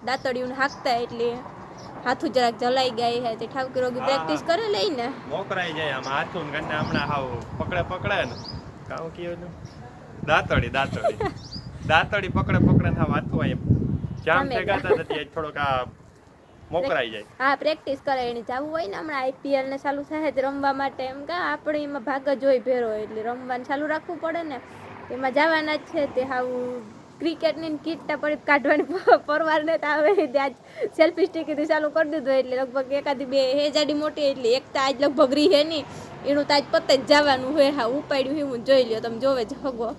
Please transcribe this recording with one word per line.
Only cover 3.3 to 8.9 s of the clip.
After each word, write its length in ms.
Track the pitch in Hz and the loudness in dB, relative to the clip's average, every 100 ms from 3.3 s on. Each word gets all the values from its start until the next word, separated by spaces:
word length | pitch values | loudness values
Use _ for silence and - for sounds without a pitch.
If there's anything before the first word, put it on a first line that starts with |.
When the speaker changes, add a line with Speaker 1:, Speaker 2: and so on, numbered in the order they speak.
| 226 | -4
Speaker 1:
તે 100 | 226 | -6
ઠાવકી 340 | - 262 254 | -6 -4 -2
રોગી 180 | 254 247 | -2 0
Speaker 2:
હા, 80 | 262 | 0
Speaker 1:
પ્રેક્ટિસ 360 | 277 320 302 | 0 0 -2
Speaker 2:
હા. 140 | - 349 | 0 0
Speaker 1:
કરે 120 | 453 | 2
લઈ 220 | 403 381 | 0 0
ને. 180 | 262 240 247 123 | 0 -4 -6 -6
Speaker 2:
મોકરાઈ 440 | 160 196 190 175 | -6 -4 -2 -2
જાય 240 | 156 156 131 | -2 -2 -2
આમ 80 | |
હાથું 480 | 131 139 175 185 147 | -2 -2 -2 -6 -6
ને 80 | 147 | -6
ગન્ને 140 | 156 | -4
હમણાં 340 | 151 - 156 143 | -2 0 0 0
હાવ 180 | 143 131 120 - 135 | -2 -2 -8 -10 -8
પકડે 240 | 156 180 | -4 -2
પકડે 420 | 170 180 202 196 | -2 -4 -2 0
ને. 120 | 131 - - - - - | -2 -6 -10 -12 -14 -16
કાં 220 | - | -12